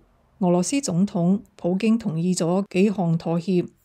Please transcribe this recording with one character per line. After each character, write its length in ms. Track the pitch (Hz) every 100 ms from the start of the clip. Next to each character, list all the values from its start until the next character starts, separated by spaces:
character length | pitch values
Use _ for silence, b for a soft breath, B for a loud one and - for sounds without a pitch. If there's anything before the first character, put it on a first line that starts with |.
| _ _ _ -
俄 140 | 185
羅 100 | 175
斯 180 | 180 285
總 280 | 277 170 202
統 320 | 185 170 202 - _
普 200 | 170 185
京 180 | 220 226
同 240 | 214 160
意 140 | 175 180
咗 280 | 165 185 202
幾 220 | 185 202
項 260 | 196 170 165
妥 220 | 170 170
協， 280 | 165 180 170 -